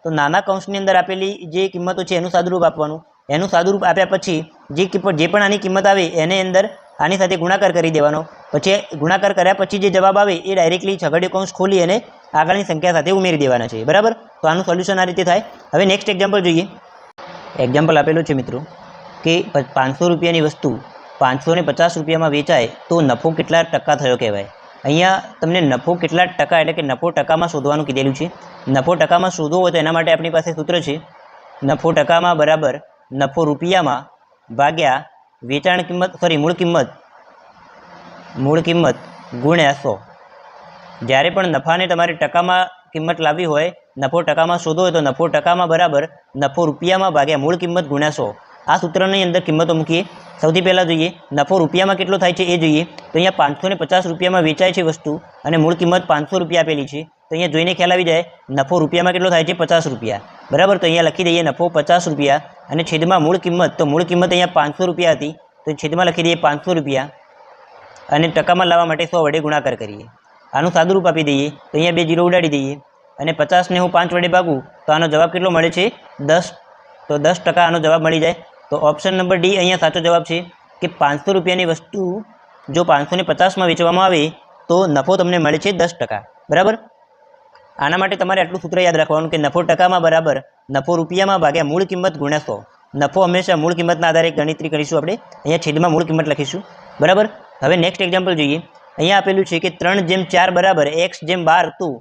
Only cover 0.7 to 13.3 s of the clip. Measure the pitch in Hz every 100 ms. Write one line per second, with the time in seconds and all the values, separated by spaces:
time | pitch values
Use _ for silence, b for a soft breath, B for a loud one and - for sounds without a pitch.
0.7 | 196 190 180 180 190 190 202 175 170 190
1.7 | 185 175 185 180 180 180 175 180 180 165
2.7 | 156 151 156 - _ - 147 190 175 180
3.7 | 196 185 170 185 190 196 160 160 - -
4.7 | 143 190 196 185 156 170 202 202 202 190
5.7 | 190 196 196 165 170 160 190 185 185 208
6.7 | - - - 156 190 185 185 175 196 196
7.7 | 170 165 156 147 151 160 - - 151 190
8.7 | 202 - 156 156 190 196 190 180 190 190
9.7 | 202 196 185 190 196 202 170 190 190 165
10.7 | 180 196 190 160 165 180 190 190 - 190
11.7 | 190 170 214 - - - 151 165 196 190
12.7 | 156 180 160 147 196 185